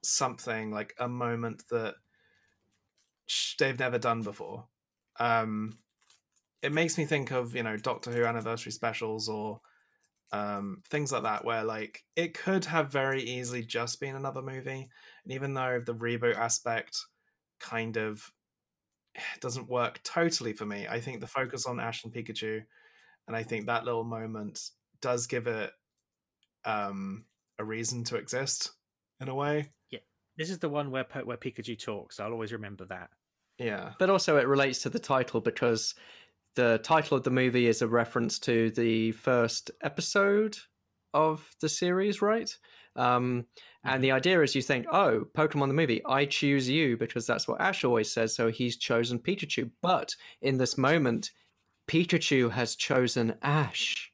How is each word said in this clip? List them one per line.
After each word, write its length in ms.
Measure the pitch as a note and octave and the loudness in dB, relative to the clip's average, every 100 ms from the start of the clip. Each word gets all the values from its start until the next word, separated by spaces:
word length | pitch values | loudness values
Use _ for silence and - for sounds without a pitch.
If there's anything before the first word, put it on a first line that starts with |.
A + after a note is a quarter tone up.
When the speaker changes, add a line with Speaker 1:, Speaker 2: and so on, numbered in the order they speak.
Speaker 1:
something, 680 | - - C3 A#2+ - A2 A2 | 0 0 0 -2 -6 -4 -4
like, 240 | G#2+ G#2+ - | -6 -8 -6
a 100 | B2 | -6
moment 580 | B2 A#2+ A#2 A#2 A2 - | -2 -2 -2 -4 -8 -4
that 260 | A#2+ A2 - _ _ _ _ _ _ _ _ _ _ _ _ - | -2 -2 -8 _ _ _ _ _ _ _ _ _ _ _ _ -6
sh-, 280 | - - - | -4 -4 0
they've 200 | C#3 B2 | 0 0
never 180 | B2+ A#2+ | -2 0
done 220 | A#2+ A2+ | 0 0
before. 460 | G#2+ G#2 - G#2+ - _ _ _ _ - | -2 -8 -12 -12 -16 _ _ _ _ -2
Um, 600 | A#2+ A#2 A2 G#2+ A2 A2+ _ _ _ _ _ _ _ _ | 2 2 2 -4 -6 -10 _ _ _ _ _ _ _ _
it 100 | C#3+ | -2
makes 260 | D3+ E3 D#3+ | 0 0 0
me 80 | D3 | 0
think 260 | D3+ B2 | 0 0
of, 240 | C3 A#2+ B2 | -2 -2 -4
you 80 | |
know, 140 | A2+ G#2+ | -4 -2
Doctor 340 | C3 A#2+ - | -4 -4 -4
Who 120 | A#2+ A#2 | 0 2
anniversary 460 | A#2 A2 A2+ - | 0 -4 -6 -6
specials 560 | A2+ A#2 A2 A2+ A2 G#2+ | -4 -4 -2 -6 -4 -4
or, 320 | G#2+ G#2+ G#2+ _ _ _ _ _ _ _ | -4 -6 -8 _ _ _ _ _ _ _
um, 500 | G#2 G#2 G2+ G2 F#2 - | -4 -4 -4 -6 -10 -6
things 220 | D3 C#3+ | -4 -2
like 120 | C3 | -2
that, 200 | A2 G#2+ A#2 | -2 -2 -2
where, 180 | A2+ | -2
like, 400 | A2 A2 G#2+ - _ - | -2 -4 -8 -12 _ -4
it 180 | E3+ | -4
could 320 | - - F#3+ F3 | -4 0 0 2
have 260 | D#3+ D3 | 0 0
very 300 | C#3 C3+ C3+ | 0 0 0
easily 400 | A#2+ B2 B2 B2 | -2 -6 -4 -6
just 360 | A#2 A#2+ A#2+ - | -4 -4 -4 -4
been 160 | C#3 C3+ | -6 -6
another 260 | C3+ C3+ | -6 -8
movie. 480 | C3 C3 C3 C3+ C3 _ - - | -10 -10 -8 -10 -12 _ -20 -20
And 100 | - | -10
even 200 | C3 C#3 | -6 -4
though 280 | C3+ B2+ B2 A#2+ | -2 0 -2 -4
the 100 | A#2 | -4
reboot 400 | A#2 A#2+ A#2+ A2+ | -2 0 2 2
aspect 600 | A#2 - A#2+ A2+ - - - _ _ _ _ _ | 0 0 0 -2 -4 -10 -10 _ _ _ _ _
kind 380 | - A2+ A2+ A2 | -6 -4 -2 -2
of 340 | A2 G#2+ - _ _ _ _ _ _ _ _ - | -4 -6 -14 _ _ _ _ _ _ _ _ -12
<sighs> 240 | - - | -10 -8
doesn't 280 | B2+ B2 A#2 | -8 -8 -4
work 320 | B2 A#2 - | 0 0 -2
totally 500 | - - E3+ E3 A#2+ | -4 2 2 2 -4
for 120 | G#2+ G#2 | -6 -6
me, 220 | G2+ G#2+ | -6 -6
I 120 | A2+ | -6
think 180 | A#2 A#2+ | -6 -10
the 80 | - | -6
focus 380 | C#3 B2+ B2+ B2+ | -4 -2 -4 -6
on 140 | B2 | -4
Ash 240 | A#2 A2+ | -6 -6
and 100 | A#2 | -10
Pikachu, 500 | A#2 A2+ G#2+ A2 A2 G#2+ _ _ _ _ _ - | -12 -10 -8 -6 -6 -10 _ _ _ _ _ -10
and 80 | A2+ | -8
I 80 | |
think 220 | A2+ A2+ A2 | -4 -6 -2
that 180 | A#2 A#2 | -2 0
little 180 | A#2 A2+ | -4 -4
moment 640 | A2+ A2 A2 G#2 - - _ _ _ | -6 -8 -8 -10 -10 -14 _ _ _
does 260 | C3 B2 A#2+ | -2 -2 -2
give 200 | B2 A#2 | -4 -2
it, 240 | A2 G#2 - _ _ _ _ _ _ _ _ A2+ | -4 -6 -10 _ _ _ _ _ _ _ _ -4
um, 600 | G#2+ G2+ G2 G2 G2 - _ _ - | -2 -2 -6 -8 -10 -14 _ _ -10
a 40 | G#2+ | -6
reason 380 | A2 A2+ B2 A2+ | -4 -4 -4 -4
to 120 | A#2 | -4
exist 540 | G2+ B2 C3+ - - - _ _ _ _ | -4 -4 -2 -4 -6 -10 _ _ _ _
in 80 | C3+ | -6
a 60 | C3 | -2
way. 360 | C#3+ D3 D3 _ _ | 0 0 -2 _ _
Speaker 2:
Yeah, 100 | B2 _ _ _ - | -16 _ _ _ -10
this 120 | D#3+ | -8
is 100 | F3+ | -4
the 100 | E3 | -2
one 220 | D3 C#3+ | -2 -2
where 120 | C3 B2+ | -4 -6
Po-, 180 | D3 | -6
where 140 | B2 A#2 | -8 -6
Pikachu 420 | C3+ - A#2 A2 | -8 -8 -8 -8
talks. 400 | - G#2 - - | -6 -8 -8 -10
I'll 120 | G#2 | -8
always 180 | A#2 A2 | -6 -6
remember 320 | A2+ G#2 G2+ F#2 | -8 -10 -14 -12
that. 240 | F#2 F2 _ _ _ _ _ | -12 -12 _ _ _ _ _
Speaker 1:
Yeah. 360 | A#2+ G#2 - - | -4 -4 -8 0
Speaker 3:
But 120 | F#3 | 4
also 280 | G3 F#3 D3 | 4 6 6
it 100 | C3 | 6
relates 340 | C#3 C#3 B2+ | 4 4 0
to 60 | C#3 | -4
the 100 | A#2 | -4
title, 420 | - C3+ B2 A#2+ | 0 2 2 0
because 540 | A2 - B2 A2+ - - - - - _ _ - | 0 2 2 2 0 -8 -18 -20 -20 _ _ 2
the 240 | B2 A2+ | 4 4
title 340 | - D#3+ D3+ C#3 | 6 4 4 0
of 60 | |
the 80 | C3 | 2
movie 360 | B2+ B2+ B2 A#2+ | 4 4 6 4
is 140 | A2+ | 4
a 60 | A#2 | 4
reference 500 | A#2 A#2 A#2+ A#2 - | 2 2 0 0 0
to 300 | - A#2 A2+ | 2 4 4
the 400 | A2+ A#2 A2+ A2+ | 4 2 4 2
first 580 | A2 - B2+ A#2 - - - | 0 2 4 4 0 -8 -8
episode 760 | D3 D3 F3 G#3 G3 G3+ A3 G#3+ - _ _ _ _ | -6 -4 -2 2 4 4 2 -2 -16 _ _ _ _
of 420 | C#3+ D#3 D#3 - - | 2 4 2 -8 -4
the 80 | D#3 | -2
series, 520 | - F3+ F3+ G3+ G3 | 0 2 2 2 2
right? 340 | G#3 A3+ A3 - _ - - - | 2 2 -2 -10 _ -20 -16 -2
Um, 500 | B2+ B2 B2 B2 A#2+ - - _ | 2 4 2 -2 -4 -16 -20 _
and 100 | - C3 | -2 2
Speaker 2:
Mm-hmm. 60 | |
Speaker 3:
the 100 | C3 | 4
idea 300 | C3 D3+ F#3 | 4 4 6
is 140 | C#3+ C3+ | 4 2
you 60 | |
think, 240 | B2+ C3+ A#2+ | 0 0 2
"Oh, 340 | F3 F#3 A2 - - | 4 4 4 0 0
Pokemon 320 | D#3 D3+ C#3 | 2 4 2
the 40 | |
movie, 280 | C#3 D#3 A2 - | 4 4 2 2
I 200 | C3 C#3+ | 2 2
choose 420 | - C#3+ C#3 B2+ | 2 4 4 4
you," 280 | C#3+ D3 A#2 | 2 2 2
because 280 | A#2 - - | 0 -4 0
that's 200 | A#2+ - | 0 0
what 140 | - | 0
Ash 220 | F3+ F#3 | 0 2
always 280 | C3+ A#2 G#2+ | 4 4 2
says, 240 | - A2+ - | 0 0 2
so 140 | A2+ | 0
he's 260 | A2+ B2 A#2+ | 2 -2 -2
chosen 420 | - A#2 A#2 B2 | 0 2 2 -2
Pikachu. 520 | - G3+ D3 - A#2 _ | -2 -2 -2 -2 -4 _
But 340 | - - - - - - | 2 2 0 -8 -12 -2
in 160 | C3+ C3+ | 0 2
this 200 | B2 - | 2 4
moment, 540 | C3 E3 C3 A#2 - _ _ _ _ _ - | 4 6 4 2 -4 _ _ _ _ _ 0
Pikachu 640 | D#3+ F3 E3+ - C#3 A#2+ | 2 4 2 4 4 4
has 240 | A2+ A#2 - | 2 -2 -2
chosen 600 | - C3 B2+ B2 A2+ - | 2 4 4 2 0 0
Ash. 720 | C#3+ D3+ B2+ - - - - | 0 2 2 -2 -4 -4 -8